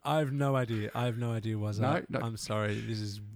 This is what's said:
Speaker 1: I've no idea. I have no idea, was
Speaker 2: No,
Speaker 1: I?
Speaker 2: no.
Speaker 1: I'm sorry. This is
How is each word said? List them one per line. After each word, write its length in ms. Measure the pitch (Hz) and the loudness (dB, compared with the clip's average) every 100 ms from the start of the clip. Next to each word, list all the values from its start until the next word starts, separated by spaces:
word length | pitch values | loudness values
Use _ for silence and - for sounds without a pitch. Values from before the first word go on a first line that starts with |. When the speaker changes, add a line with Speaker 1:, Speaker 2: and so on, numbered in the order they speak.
Speaker 1:
I've 300 | - 156 147 | 0 2 2
no 240 | 139 139 135 | 2 2 2
idea. 340 | 120 110 107 | 2 0 -2
I 100 | - | 0
have 140 | 123 117 | 0 0
no 140 | 120 | 0
idea, 260 | 113 107 110 | 0 0 0
was 200 | 107 104 | 0 2
Speaker 2:
No, 100 | 123 | 2
Speaker 1:
I? 140 | 160 - | 2 0
Speaker 2:
no. 120 | 123 | -2
Speaker 1:
I'm 180 | 117 110 | -2 -4
sorry. 420 | - 107 107 107 | -2 0 0 0
This 180 | 110 110 | -2 -4
is 220 | 104 101 104 | -4 -6 -10